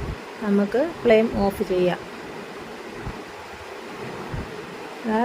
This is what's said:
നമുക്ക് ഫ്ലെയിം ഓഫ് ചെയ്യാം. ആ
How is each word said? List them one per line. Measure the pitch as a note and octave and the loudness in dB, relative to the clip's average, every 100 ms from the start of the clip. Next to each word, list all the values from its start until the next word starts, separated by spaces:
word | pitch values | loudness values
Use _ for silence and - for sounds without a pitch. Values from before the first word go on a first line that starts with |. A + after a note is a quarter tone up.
| - - - - | -4 -6 -10 -4
നമുക്ക് | G#3+ G3+ G3+ A3+ E4 D#4+ | 4 4 6 4 2 2
ഫ്ലെയിം | A#3+ A3 A3+ G#3+ G3 | 6 8 6 4 2
ഓഫ് | G3+ G3 | 2 2
ചെയ്യാം. | F3+ F3+ - - - - - - - - - - - - - - - - - - - - - - - - - - - - - - - A3+ | 4 4 2 -4 -12 -10 -10 -10 -12 -12 -12 -12 -10 -8 -8 -10 -12 -14 -14 -12 -12 -12 -10 -10 -8 -8 -8 -8 -10 -10 -12 -12 -6 2
ആ | A3 | 4